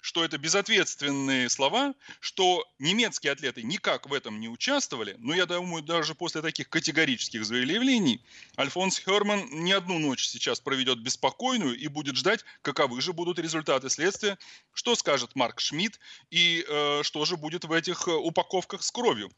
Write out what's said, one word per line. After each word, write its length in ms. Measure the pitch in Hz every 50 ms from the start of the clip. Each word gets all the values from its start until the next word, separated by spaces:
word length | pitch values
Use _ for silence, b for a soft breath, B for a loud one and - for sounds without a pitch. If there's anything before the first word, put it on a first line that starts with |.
что 220 | - - - 170 165
это 140 | 160 160
безответственные 1120 | 143 139 165 160 202 196 - 226 202 165 - - - 143 143 139 139 135 135 135 131 127 120
слова, 440 | - - 135 139 170 240 277 285 262 B B B B B
что 440 | - - - - 185 180 180 170 - _ _ _
немецкие 540 | 131 156 185 226 240 202 156 - - 147 139
атлеты 300 | 135 156 131 117 131 113
никак 460 | 113 175 - - 202 156 123 - 143
в 40 | 139
этом 260 | 135 - 117 104 107
не 80 | 110
участвовали. 720 | 113 117 120 - - 277 285 262 - - 123 107 101 95 -
Но 160 | - 127 160
я 100 | 180 180
думаю, 380 | 160 175 175 180 180 170 165 156
даже 320 | 147 170 170 151 147 160
после 260 | _ 175 160 - 165
таких 280 | 151 160 151 - 151 _
категорических 720 | - 165 151 160 151 151 160 143 127 110 - - - 113 110
заявлений 800 | 104 117 123 127 131 180 220 254 269 262 233 196 139 110 - B B B B B B B
Альфонс 400 | B 139 139 - 175 185 190 - -
Хёрман 500 | - 190 196 208 208 202 208 202 180 120
не 220 | 135 156 165 180 196
одну 260 | 196 180 180 185 165
ночь 260 | 156 143 127 - -
сейчас 360 | - - 120 - 147 120 -
проведёт 380 | _ 143 135 131 131 127 127 117
беспокойную 800 | 113 127 - - - 131 - _ 233 254 254 240 185 135 120
и 120 | - 147 151
будет 260 | 143 151 151 139 131
ждать, 300 | 127 131 185 220 220 - B B B
каковы 400 | _ - 139 - 151 131 120 123
же 100 | 135 170
будут 280 | 185 160 175 170 180 175
результаты 500 | 160 165 156 160 156 165 143 131 127 131
следствия, 480 | - - 151 185 202 - - 202 196 - B B B B B B
что 240 | _ - - 240 233
скажет 400 | 214 - - 147 131 123 113 -
Марк 240 | 135 123 117 - -
Шмидт 400 | - - 147 151 196 226 - - B B B B B B
и, 320 | - 170 175 175 170 165 160
э, 380 | - 151 147 147 147 147 147 147
что 220 | - - 151 151
же 100 | 151 180
будет 300 | 170 147 156 156 180 -
в 60 | 160 160
этих, 340 | 165 160 185 175 - -
э, 40 | 180
упаковках 720 | 165 156 127 165 160 - 175 - - 185 170 - - 190 -
с 80 | -
кровью. 380 | - 240 240 226 143 110 104 - _